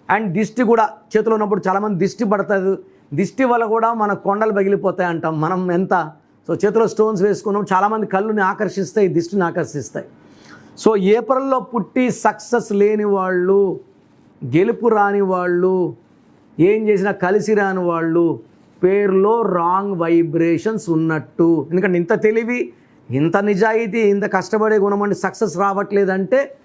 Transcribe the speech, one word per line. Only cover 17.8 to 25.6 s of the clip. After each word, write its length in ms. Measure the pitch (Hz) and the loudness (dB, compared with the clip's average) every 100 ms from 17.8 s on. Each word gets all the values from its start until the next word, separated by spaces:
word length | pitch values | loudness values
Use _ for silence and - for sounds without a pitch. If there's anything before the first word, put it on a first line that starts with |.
| 175 | -2
వాళ్ళు 360 | 165 165 170 170 131 - _ _ - | -2 0 2 2 -2 -10 _ _ -2
పేరులో 520 | 180 202 202 190 208 233 208 180 | 2 2 2 4 4 2 0 0
రాంగ్ 340 | 170 185 202 180 | 0 0 -2 -2
వైబ్రేషన్స్ 840 | 165 170 165 160 165 165 214 220 - 160 | 2 2 2 0 0 0 -2 -4 -2 0
ఉన్నట్టు. 540 | 160 156 - - 170 160 147 | 0 -2 -4 0 2 2 0
ఎందుకంటే 260 | 175 196 175 | -2 0 0
ఇంత 100 | 170 156 | 0 2
తెలివి, 360 | 214 226 233 247 - - _ _ - 131 | 2 0 -2 -4 -6 -10 _ _ -6 -2
ఇంత 160 | 160 196 208 | 0 0 0
నిజాయితీ, 520 | 185 220 220 226 226 208 | 2 2 0 -2 0 2
ఇంత 100 | 202 202 | 2 0
కష్టపడే 420 | 190 175 214 214 214 | -2 -2 0 2 2
గుణం 160 | 202 202 | 2 0
అండి 120 | 202 185 | -2 -2
సక్సెస్ 300 | 190 - 208 170 | -4 -2 -4 -2